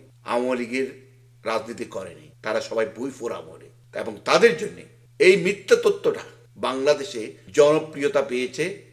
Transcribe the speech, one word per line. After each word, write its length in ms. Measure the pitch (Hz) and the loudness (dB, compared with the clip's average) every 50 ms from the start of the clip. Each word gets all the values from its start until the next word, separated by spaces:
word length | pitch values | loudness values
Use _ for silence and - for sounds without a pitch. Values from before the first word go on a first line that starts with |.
| - - _ _ - | -18 -20 _ _ -8
আওয়ামী 320 | 110 113 123 123 127 127 | -4 -2 -2 0 -2 -2
লীগের 520 | 120 123 110 120 131 135 127 - - - - _ _ _ _ _ _ - | -2 -4 -4 -4 -4 -4 -6 -8 -12 -20 -20 _ _ _ _ _ _ -6
রাজনীতি 400 | 113 110 113 110 117 117 98 117 | -4 -4 -4 -4 -8 -10 -12 -12
করেনি, 460 | 107 - 104 95 87 82 78 76 - - _ - | -12 -10 -12 -12 -12 -14 -20 -20 -20 -20 _ -8
তারা 180 | 110 110 113 | -6 -6 -6
সবাই 260 | 113 - 113 113 110 110 - | -6 -4 -2 -2 -2 -2 -4
ভুইফোর 360 | 113 123 139 127 - 117 117 107 | -8 -10 -10 -10 -8 -10 -10 -8
আওয়ামী 320 | - - - 82 76 - | -10 -12 -16 -20 -20 -20
লীগ। 320 | - - _ _ _ - | -20 -20 _ _ _ -10
এবং 220 | 104 107 110 107 101 - | -10 -8 -8 -10 -6 0
তাদের 320 | 127 139 175 190 233 202 | 4 6 6 6 6 4
জন্যে 280 | - 107 95 87 85 - - - _ _ _ _ - | 2 -6 -10 -10 -12 -20 -20 -20 _ _ _ _ 4
এই 180 | 160 180 190 | 6 6 6
মিথ্যা 400 | 196 165 185 202 - - - 240 | 6 4 0 -2 -2 0 2 2
তথ্যটা 440 | 226 - 208 196 - - 165 - - - - - - - _ _ | 4 4 2 0 0 -2 -4 -4 -4 -6 -16 -20 -20 -20 _ _
বাংলাদেশে 760 | - 101 123 131 131 135 147 147 139 139 131 - 117 107 - - - - - - | -6 -4 -4 -2 0 2 2 2 2 0 -8 -10 -10 -10 -10 -12 -16 -20 -2 4
জনপ্রিয়তা 680 | 147 147 147 151 156 151 - - 147 139 143 139 147 131 | 6 6 6 6 4 0 -4 -6 -4 -2 0 0 0 -2
পেয়েছে 600 | 113 123 123 127 123 - - 156 180 196 - - - | -2 -2 -4 -4 -4 -4 -6 -6 -6 -6 -10 -16 -20